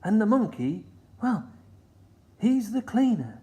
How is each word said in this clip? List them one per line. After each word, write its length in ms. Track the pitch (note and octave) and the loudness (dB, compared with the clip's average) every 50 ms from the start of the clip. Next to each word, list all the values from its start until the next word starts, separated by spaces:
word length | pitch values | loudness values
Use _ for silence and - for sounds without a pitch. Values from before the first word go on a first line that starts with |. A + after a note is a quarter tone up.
and 180 | - F3 G3+ A3 | -2 2 2 2
the 60 | G#3+ | 4
monkey, 580 | G3+ A#3+ C4+ A#3 E3+ - - B2 C3 D#3+ F#3 - - - - _ _ - - | 4 2 2 2 0 -4 -4 -4 -4 -4 -6 -8 -16 -20 -20 _ _ -18 -6
well, 280 | - B3+ A#3+ F3 - - - - - - - - _ _ _ _ - _ _ _ _ _ _ _ | -4 -2 -2 -2 -4 -8 -18 -20 -20 -20 -20 -20 _ _ _ _ -20 _ _ _ _ _ _ _
he's 340 | - A#3 C4 C4 A#3+ G3+ | 0 2 2 2 0 -2
the 100 | A3 C4 | -4 -6
cleaner. 600 | - - - A3 C4+ C4 A#3 E3+ C3 A2+ G#2+ - | -6 -2 0 2 2 4 2 0 -2 -6 -10 -16